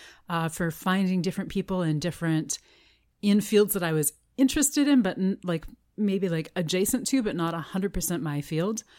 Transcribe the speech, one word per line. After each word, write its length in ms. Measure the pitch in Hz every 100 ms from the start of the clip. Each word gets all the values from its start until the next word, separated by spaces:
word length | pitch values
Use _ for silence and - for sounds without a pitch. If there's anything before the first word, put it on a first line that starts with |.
| - - -
uh, 200 | 170 165
for 220 | - 170
finding 500 | - 185 190 185 185
different 280 | 170 180 185
people 320 | 196 180 185
in 180 | 165 151
different, 580 | 175 - 165 160 151 - - _ _ _ _ _
in 200 | 208 208
fields 320 | 202 208 208
that 100 | 196
I 80 | 170
was 220 | 160 151 - _ -
interested 500 | 269 311 240 - 285
in, 140 | 269
but 160 | 190 -
n-, 200 | 190 196
like, 220 | 180 165 - - _ -
maybe, 320 | 208 196 185
like, 240 | 165 160 -
adjacent 520 | 156 180 202 254 -
to, 140 | 269
but 140 | 214 170
not 180 | 165
a 60 | 170
hundred 340 | - 190 190
percent 300 | 185 - 170
my 180 | 165 143
field. 420 | 143 156 185 220 -